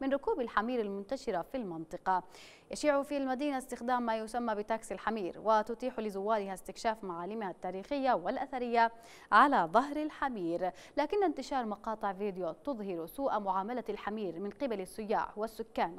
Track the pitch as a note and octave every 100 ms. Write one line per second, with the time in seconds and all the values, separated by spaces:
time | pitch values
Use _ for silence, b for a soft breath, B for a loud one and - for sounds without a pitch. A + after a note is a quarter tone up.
0 | C4+ C#4 A4+ F#4+ A#3 - A3+ B3 G#3 G3
1 | G3 C4+ - F3+ E3 C4 G3+ E3 E3 F3
2 | F#3+ F#3 - B B B B - D4 C#4
3 | C4+ C#4+ C4 B3+ D4 C4+ B3+ A#3+ A#3+ B3
4 | A#3 A3+ A3 B3 A#3 G#3 G#3 A3+ - G3
5 | A3 A3 F3 - F#3+ A3 G#3+ A#3 B3 A#3+
6 | G#3+ F#3+ G#3 A3 G3 F#3 - - A#3 A3
7 | F#3+ E3+ F3+ A3+ F#3+ - F3+ F#3+ G3 C#4+
8 | C4 G3+ F3 C4 C#4 C4 A#3+ A#3 A3+ A3+
9 | B B B G#3+ C#4+ A3+ E3 G#3 C#4+ D4+
10 | D4+ - C#4 A3+ E3+ E3+ A#3+ - B -
11 | D4+ G#4 F#4 C#4+ B3+ C4+ A3+ G3+ A3+ A3
12 | G3+ F#3 G#3 F#3 E3+ D#3 C#4+ A#3 G3 E3+
13 | E3 - C#4 G#3+ G3 F#3 G3+ B3 G#3+ G#3
14 | - A3 F#3+ E3 G3+ - C#4 G3+ F#3 -
15 | G#3 F#3 - G#3 A3 - A3+ - F3+